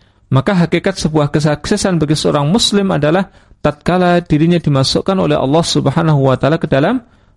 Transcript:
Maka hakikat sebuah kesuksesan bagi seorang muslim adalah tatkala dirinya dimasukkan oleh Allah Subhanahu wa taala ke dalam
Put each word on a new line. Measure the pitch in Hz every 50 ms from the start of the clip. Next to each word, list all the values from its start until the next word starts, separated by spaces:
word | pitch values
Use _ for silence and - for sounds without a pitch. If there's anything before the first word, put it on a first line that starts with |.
| _ _ _ _ _ _
Maka | 131 131 131 - 202
hakikat | 175 170 160 - 170 - 196 190
sebuah | - - 170 156 156 147 143 -
kesuksesan | 160 147 160 147 - - - 214 202 - 202 180 165
bagi | 151 143 156
seorang | 147 - 175 151 147 143 143
muslim | 175 240 - - - 202 196 196 -
adalah | 151 143 147 160 190 190 - _ - _ _ - _
tatkala | - 151 147 - _ - 170 185 180 175 175 175
dirinya | 170 - 160 147 156 165 175 170
dimasukkan | - 151 143 135 135 - - - - - 190 190
oleh | 180 156 147
Allah | 151 - 131 143 165 165
Subhanahu | - - 151 135 139 123 165 165 160 156 143 135 135
wa | 131 123
taala | - 135 156 165
ke | - -
dalam | - 135 143 185 247 254 - _ _ _ _ _ _